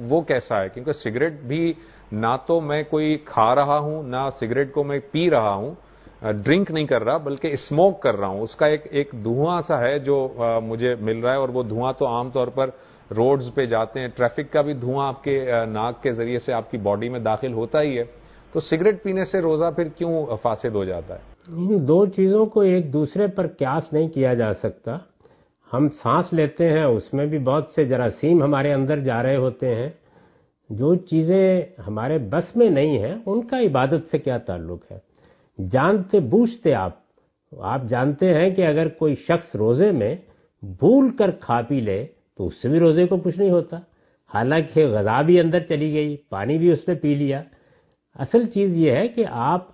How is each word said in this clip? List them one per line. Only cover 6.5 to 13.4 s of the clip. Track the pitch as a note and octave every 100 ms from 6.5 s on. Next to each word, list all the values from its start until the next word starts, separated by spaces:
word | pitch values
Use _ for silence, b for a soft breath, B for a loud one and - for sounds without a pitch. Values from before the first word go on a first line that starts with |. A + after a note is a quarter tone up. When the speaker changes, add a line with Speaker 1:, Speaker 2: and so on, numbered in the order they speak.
| E3+ G3
Speaker 1:
نہیں | D#3+ D3
کر | B2
رہا، | A2 D#3+
بلکہ | C#3+ C#3 D#3+
اسموک | C#3 - D3+ G3 E3+
کر | C3+ G2+
رہا | G2
ہوں۔ | G2
اس | A2 -
کا | D3+
ایک، | D3+ D3+
ایک | D3 C#3+ B2
دھواں | G#2+ A#2+ D#3 F3 -
سا | D3
ہے | A#2+ C#3+
جو، | C3+ C#3 C3 A#2+
آ، | A#2 A#2
مجھے | A2+ A2+ B2 A#2
مل | G#2+ A2+
رہا | A#2+
ہے، | C#3
اور | C3
وہ | B2+
دھواں | A2+ G#2+ C3 C3
تو | C3
عام | A#2 B2+
طور | C3 B2
پر | A#2+ C3 - B B B G#2
روڈز | C3 C#3